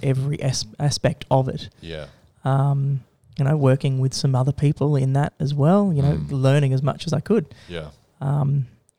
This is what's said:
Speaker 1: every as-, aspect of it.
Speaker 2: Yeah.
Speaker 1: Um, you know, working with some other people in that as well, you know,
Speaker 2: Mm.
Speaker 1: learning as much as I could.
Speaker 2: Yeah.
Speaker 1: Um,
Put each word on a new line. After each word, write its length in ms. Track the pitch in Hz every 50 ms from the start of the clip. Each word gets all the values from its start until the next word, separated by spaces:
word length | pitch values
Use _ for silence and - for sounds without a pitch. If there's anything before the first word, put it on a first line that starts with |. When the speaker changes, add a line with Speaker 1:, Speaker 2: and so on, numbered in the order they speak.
| -
Speaker 1:
every 380 | 139 131 131 131 143 147 -
as-, 240 | - 135 123 - - 110 - -
aspect 460 | 147 147 - - - 120 - - - -
of 200 | 135 135 131 131
it. 200 | - 82 - - _ -
Speaker 2:
Yeah. 240 | - 82 82 78 73 69 - _ _ _ _ _ -
Speaker 1:
Um, 580 | 135 135 135 135 143 139 139 139 139 139 135 - _ _ _ _ _ - -
you 60 | 139
know, 140 | 135 156 156
working 420 | 139 131 131 139 - 143 131 131
with 140 | 131 135 -
some 200 | - - 139 131
other 200 | 123 131 139 139
people 420 | - 147 143 151 - 139 147 151
in 180 | 139 135 131 135
that 200 | 139 147 - _ -
as 140 | 156 143 147
well, 380 | 143 139 156 185 202 202 196 165
you 80 | 143
know, 120 | 135 143 156
Speaker 2:
Mm. 120 | 160 147 147
Speaker 1:
learning 400 | 147 135 127 135 139 147 143 131 131
as 80 | 131
much 240 | 135 139 - - -
as 60 | 175
I 80 | 151 143
could. 340 | - - 202 233 151 - - - - -
Speaker 2:
Yeah. 220 | 90 - - 76 - _ _ _ _ -
Speaker 1:
Um, 460 | - 143 143 143 143 139 143 143 127 - - _ _ _ _